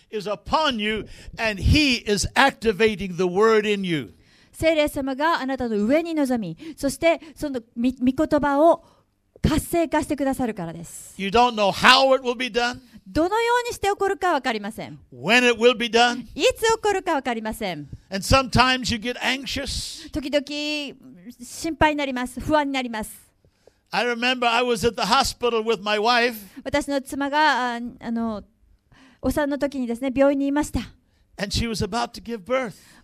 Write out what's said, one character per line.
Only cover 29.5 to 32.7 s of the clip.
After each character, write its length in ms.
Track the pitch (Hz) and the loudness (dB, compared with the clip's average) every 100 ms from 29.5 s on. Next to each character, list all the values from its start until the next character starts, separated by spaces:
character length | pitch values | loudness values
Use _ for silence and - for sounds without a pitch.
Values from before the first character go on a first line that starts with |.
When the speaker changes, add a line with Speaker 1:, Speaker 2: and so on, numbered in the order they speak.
| 285 | 0
Speaker 2:
時 180 | 285 277 | -2 -2
に 80 | 240 | -6
で 80 | 233 | -4
す 60 | |
ね、 80 | 269 262 | -2 2
病 160 | 277 | 4
院 60 | 285 | 4
に 80 | 277 | 0
い 40 | |
ま 100 | 285 | 0
し 80 | 294 | -2
た。 80 | 269 196 - _ _ _ - | -4 -8 -14 _ _ _ -10
Speaker 1:
And 140 | 208 | -4
she 160 | - 233 | -2 -2
was 140 | 196 214 | -2 -4
about 260 | 226 240 | -2 -4
to 100 | 214 | -8
give 220 | 190 233 175 | -10 -10 -4
birth. 280 | 262 240 | -2 -2